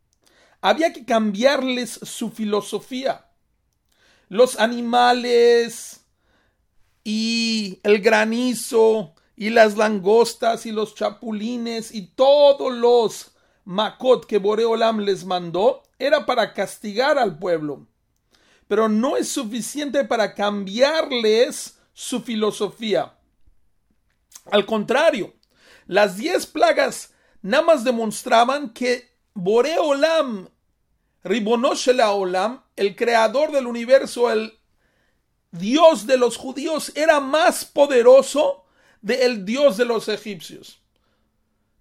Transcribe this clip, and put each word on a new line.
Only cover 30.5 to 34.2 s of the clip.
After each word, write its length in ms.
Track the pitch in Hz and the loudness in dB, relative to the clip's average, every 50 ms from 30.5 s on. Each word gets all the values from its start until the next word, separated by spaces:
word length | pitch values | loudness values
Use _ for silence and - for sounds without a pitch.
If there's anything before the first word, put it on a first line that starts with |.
| _ _ _ _ _ _ _ _ _ _ _ _ _ _ - | _ _ _ _ _ _ _ _ _ _ _ _ _ _ -6
Ribono 500 | 180 196 240 202 208 240 233 240 302 359 | -4 -2 -2 0 0 0 0 2 0 0
Shel 260 | - - 262 247 247 | 0 2 2 2 4
Haolam, 640 | 233 208 202 202 196 185 180 185 190 226 254 - _ _ _ | 2 2 2 0 -2 -2 -2 -2 -2 -2 -4 -8 _ _ _
el 180 | - 196 202 180 | -2 -2 -2 -2
creador 560 | - 240 233 233 226 220 220 208 269 302 302 285 | -2 0 2 2 4 4 2 2 0 0 0 0
del 140 | 277 247 | -2 -2
universo, 640 | 240 233 233 233 233 262 269 - - - 233 | -2 -4 -6 0 4 4 4 4 0 -2 -2